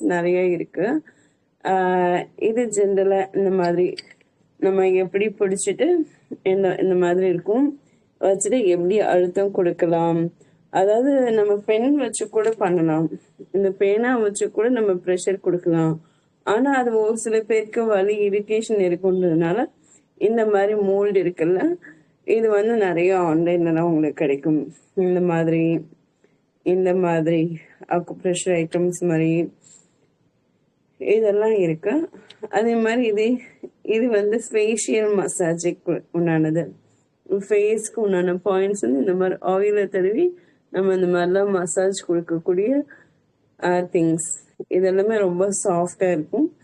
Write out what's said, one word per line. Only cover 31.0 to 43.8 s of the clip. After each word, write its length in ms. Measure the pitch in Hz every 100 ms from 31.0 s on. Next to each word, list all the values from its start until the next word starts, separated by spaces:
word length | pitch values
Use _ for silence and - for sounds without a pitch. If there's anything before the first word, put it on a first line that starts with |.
இதெல்லாம் 560 | - 220 214 202 220 214
இருக்கு. 340 | 170 160 202 294 349 - - - 214
அதே 240 | 196 233 233
மாதிரி 260 | 220 240 233
இது, 200 | 202 220 247 - _ - _
இது 220 | - 220 247
வந்து 280 | 208 208 233
ஃபேஷியல் 680 | - 220 214 226 - 220 214
மசாஜுக்கு 800 | 202 151 - 165 170 175 160 - 151 -
உண்டானது. 520 | 170 170 160 156 160 - - _ _ _ _ - 196
ஃபேஸ்க்கு 640 | 196 208 208 220 214 -
உண்டான 360 | 208 180 180 180
பாயிண்ட்ஸ் 440 | 208 190 196 208
வந்து 160 | 226 269
இந்த 140 | 202
மாதிரி 220 | 180 185 - -
ஆயிலை 380 | 190 208 208 190
தடவி 380 | 196 185 240 359 - - _ _
நம்ம 220 | 180 190
இந்த 140 | 185 180
மாதிரிலாம் 440 | 180 175 190 202
மசாஜ் 480 | 185 175 - 190 190
கொடுக்கக்கூடிய, 640 | - 170 170 165 165 180 214 285 294 - _ _ _ _ _ -
ஆஹ், 260 | 175 180